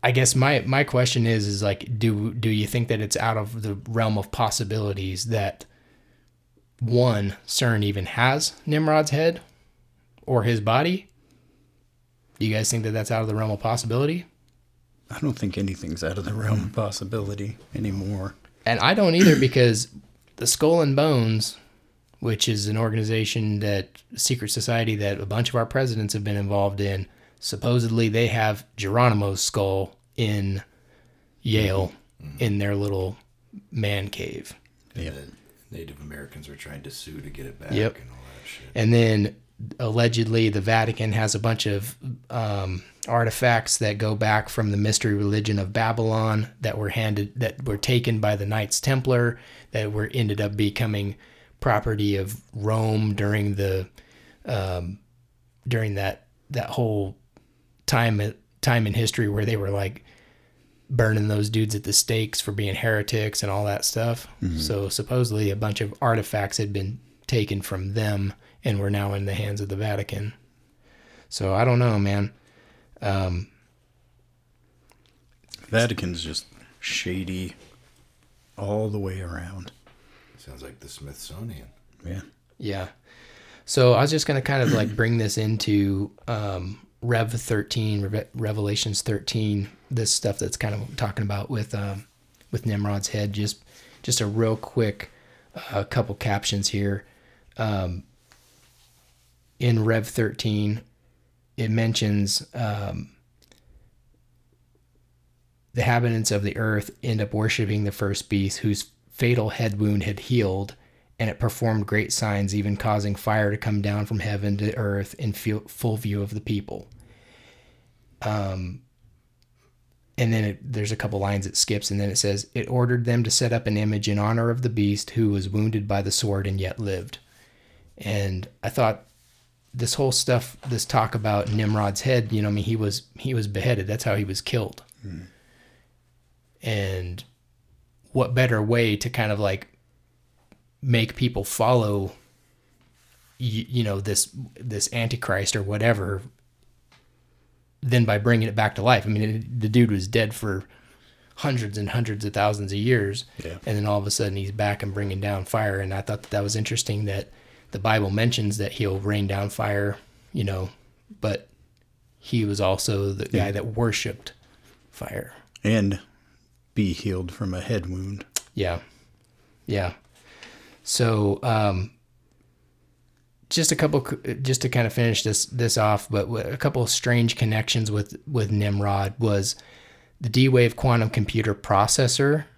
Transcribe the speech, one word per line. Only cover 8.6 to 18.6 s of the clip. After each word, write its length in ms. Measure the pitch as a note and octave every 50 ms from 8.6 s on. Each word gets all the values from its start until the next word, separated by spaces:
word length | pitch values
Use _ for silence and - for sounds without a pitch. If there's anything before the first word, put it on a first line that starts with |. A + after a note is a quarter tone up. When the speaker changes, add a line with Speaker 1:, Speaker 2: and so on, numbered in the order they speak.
| -
Speaker 1:
Nimrod's 440 | - D3 D3+ D#3 D#3 D3+ D#3 D3+ D3
head 300 | C#3 D3 D#3+ E3 E3+ F3 - _ _ _ _ _ _ _ _ _ _ _ _ _ _ _ -
or 200 | - C3 A#2+ G2+
his 160 | A#2 A#2 A2
body? 500 | G#2 A2 A2+ C3 D3+ E3+ F3+ G3 - _ _ _ _ _ _ _ _ _ _ _ _ _ _ _ _ _ _ _ _ _ _ _ _ _ _ -
Do 80 | A2
you 80 | A2 G#2+
guys 160 | G#2+ A2 -
think 140 | - A#2 A2
that 80 | A2 G#2+
that's 180 | A2 G#2+ -
out 120 | A2+ A2+ A2
of 40 |
the 80 | A2 G#2+
realm 160 | G#2+ A2 G#2+
of 80 | G#2 G2
possibility? 680 | - A2+ A#2 A#2 - A2+ A2+ B2 C#3 D3 D#3+ F3 F3 - _ _ _ _ _ _ _ _ _ _ _ _ _ _ _ _
Speaker 2:
I 80 | - -
don't 180 | - D3 B2
think 220 | - - G2+ F#2 G2+
anything's 460 | G2+ F#2+ F#2+ - - E2 E2 E2+ -
out 140 | D#2+ F#2 G2+
of 60 | F#2
the 100 | - G#2+
realm 300 | A2 G#2+ G#2+ G#2+ G#2 F2+
of 80 | G#2+ -
possibility 840 | - A2 G#2 G2+ - - F#2+ A2 A2 G2+ G2+ G#2 G2+ G2+ G#2 - - - - -
anymore. 600 | - G#2+ G#2 F#2+ G2 F#2+ G2 G#2 G2 F#2+ G2 - - _ - _ _